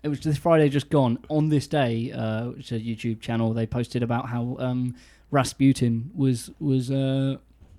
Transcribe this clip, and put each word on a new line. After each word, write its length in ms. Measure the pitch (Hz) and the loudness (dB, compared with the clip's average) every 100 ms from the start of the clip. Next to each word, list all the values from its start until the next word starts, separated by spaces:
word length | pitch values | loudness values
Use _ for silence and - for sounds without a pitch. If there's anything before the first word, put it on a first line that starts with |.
It 40 | 151 | -6
was 100 | 139 | -4
this 160 | 156 143 | -2 0
Friday 300 | 170 160 147 | 4 6 4
just 200 | 139 - | 2 2
gone. 300 | 147 123 120 - | 2 2 0 -2
On 200 | 151 151 | 0 2
this 180 | 147 - | 2 0
day, 440 | 151 123 113 120 | 0 0 -2 -4
uh, 340 | 123 110 110 120 | -4 -4 -4 -6
which 220 | - - | -10 -8
is 100 | 117 | -6
a 20 | |
YouTube 360 | 117 110 117 110 | -6 -6 -4 -6
channel, 320 | - 113 113 | -4 0 0
they 140 | 113 113 | 0 -2
posted 340 | 123 117 123 | -2 -2 -2
about 280 | 117 120 117 | 0 -2 -2
how, 260 | 120 120 131 | -4 -4 -4
um, 360 | 127 127 123 - - - - | -2 -2 -2 -6 -16 -20 -2
Rasputin 800 | 139 - - 135 131 120 117 127 160 | 0 0 4 4 4 2 0 -4 0
was, 340 | 135 117 - - | 0 0 -4 -4
was, 300 | 151 131 123 | 0 0 0
uh, 480 | 135 135 135 135 135 _ _ - | -2 0 0 0 -4 _ _ -20